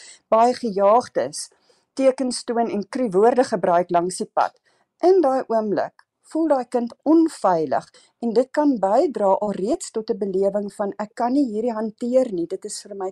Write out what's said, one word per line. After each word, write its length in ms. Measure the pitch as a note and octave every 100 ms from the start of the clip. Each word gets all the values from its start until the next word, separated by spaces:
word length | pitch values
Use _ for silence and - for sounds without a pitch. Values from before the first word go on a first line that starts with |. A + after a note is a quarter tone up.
| - - -
baie 220 | A3 A#3+ B3
gejaagd 640 | A#3 F#3+ G3 A#3 - E3 B2+
is, 180 | D#3 - _ _ _ _ -
tekens 440 | C4+ C4 B3+ A#3 -
toon 240 | A#3 A3+
en 140 | G#3 G3
krie 220 | B3+ B3
woorde 320 | F3+ A3+ B3 -
gebruik 480 | G3+ F#3 F3 F3
langs 260 | E3+ F3+ -
die 80 | G#3
pad. 220 | - A#2+ _ _ _ _ _
In 180 | E4+ F#4+
daai 220 | C#4 C4 -
oomblik 640 | A3+ G#3+ D3+ C#3+ _ _ _ _
voel 200 | D#4 D#4+
daai 140 | C#4 A#3+
kind 240 | B3 A#3+ - C#4
onveilig 800 | E4 D#4+ - G3 E3+ D3 A2+ - _ _ -
en 100 | A#3 A3
dit 140 | C4+ -
kan 180 | D4 B3
bydra 480 | F#3+ A3+ E4+ G#3+ G3 F#3+ -
alreeds 460 | F#3 G3 F4 - A3+
tot 140 | G#3+
'n 80 | G3+
belewing 500 | G3+ F#3 G3 G3+ G3+
van, 200 | - G3+ -
"Ek 160 | G#3+
kan 180 | - A#3+
nie 140 | C4+ C4
hierdie 200 | G#3 A#3+
hanteer 600 | G#3+ A3 - A#3+ B3+ B3+
nie, 140 | F3+ E3+
dit 180 | F#3+
is 180 | G#3 -
vir 120 | G3+ G3+
my 140 | F#3